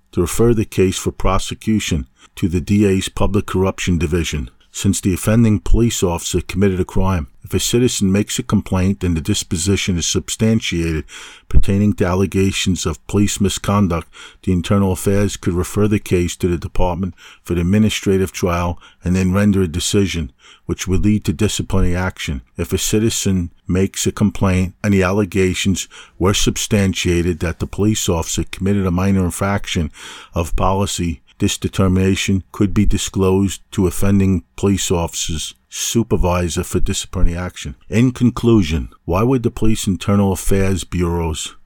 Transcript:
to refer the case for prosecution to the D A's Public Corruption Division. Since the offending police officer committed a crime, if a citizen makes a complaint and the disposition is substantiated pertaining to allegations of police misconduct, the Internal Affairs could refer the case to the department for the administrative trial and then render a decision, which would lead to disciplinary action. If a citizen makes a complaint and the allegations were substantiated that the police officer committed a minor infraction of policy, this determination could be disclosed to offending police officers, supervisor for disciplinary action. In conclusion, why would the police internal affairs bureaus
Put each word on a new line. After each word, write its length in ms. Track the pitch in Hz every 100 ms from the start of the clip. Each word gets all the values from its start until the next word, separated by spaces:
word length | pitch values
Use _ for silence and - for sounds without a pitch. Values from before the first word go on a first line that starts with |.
| _
to 100 | -
refer 300 | 85 - 117
the 120 | 110
case 340 | 101 - 95 -
for 120 | 92
prosecution 960 | - 98 95 - - 110 107 - 80 65 _ - -
to 120 | 95
the 120 | 87
D 260 | 73 104 101
A's 220 | 95 -
Public 380 | - 101 101 -
Corruption 520 | 92 95 - - 85
Division. 520 | 82 85 78 76 62 - _
Since 280 | - 101 90
the 100 | 101
offending 480 | 85 113 113 113 101
police 420 | - - 117 -
officer 380 | 92 85 - 90
committed 400 | - 92 101 92
a 40 | 87
crime, 400 | 101 95 92 71 -
if 80 | -
a 80 | 95
citizen 500 | - 120 123 - 95
makes 280 | 98 104 -
a 40 |
complaint 640 | - 107 - 92 92 98
and 100 | 90
the 60 | 80
disposition 800 | 76 101 - 87 95 95 - 87
is 80 | -
substantiated 1000 | - - - 113 113 - 87 82 80 - - - - -
pertaining 420 | - - 98 104
to 120 | 90 92
allegations 800 | 92 92 95 95 - 98 87 90
of 200 | 78 -
police 320 | 101 101 -
misconduct, 680 | 95 - - 101 95 82 - - - -
the 80 | -
Internal 400 | 90 82 101 95
Affairs 440 | 90 104 101 101 -
could 160 | -
refer 360 | 87 87 104 104
the 100 | 104
case 380 | - 90 87 -
to 120 | 92
the 80 | 82
department 580 | 87 - 92 82 95 - - -
for 120 | -
the 60 | 87
administrative 720 | 87 104 107 - 104 95 95
trial 480 | - 92 85 87 - - _
and 100 | 85
then 200 | 92 92
render 260 | 98 104 95
a 80 | 90
decision, 640 | 85 - 104 95 85 69 - - -
which 240 | - 82 -
would 160 | 87
lead 220 | 107 107 -
to 80 |
disciplinary 600 | 80 104 - 87 95 90
action. 460 | 87 92 - - 67 - -
If 160 | 85
a 60 | 92
citizen 720 | - 107 110 - 98 92 85 - -
makes 380 | 92 95 - 98
a 60 |
complaint 640 | - 101 - 98 92 92 -
and 120 | 104
the 80 | 98
allegations 840 | 92 101 101 98 92 87 101 85 - - - -
were 140 | 90
substantiated 1080 | 101 - - - 107 95 87 90 85 85 80
that 180 | 87 -
the 80 | -
police 420 | - 104 107 -
officer 360 | 85 - -
committed 420 | - - 95 101 92
a 40 |
minor 360 | 87 98 95 87
infraction 640 | - 101 101 - 92 78 - - - -
of 240 | - 85 -
policy, 640 | 95 95 101 - 87 69 _ -
this 200 | 101 -
determination 880 | 95 - 95 95 95 95 - 98 -
could 200 | - 101
be 140 | 107 98
disclosed 760 | - - 98 95 95 98 - _
to 160 | - 90
offending 560 | - 98 101 95 92 -
police 380 | - 101 95 -
officers, 640 | 87 85 - - 80 - - _
supervisor 920 | - - 117 110 98 90 90 90 90
for 160 | 85 90
disciplinary 580 | - - - 92 85 85
action. 380 | 90 - 73 - -
In 240 | 104 127
conclusion, 800 | 123 123 - 117 110 82 80 60 - -
why 180 | 87
would 180 | 120 131
the 80 | 131
police 380 | - 110 107 -
internal 420 | 90 - 101 98
affairs 540 | 90 - 98 95 92
bureaus 720 | - 87 87 85 82 80 - -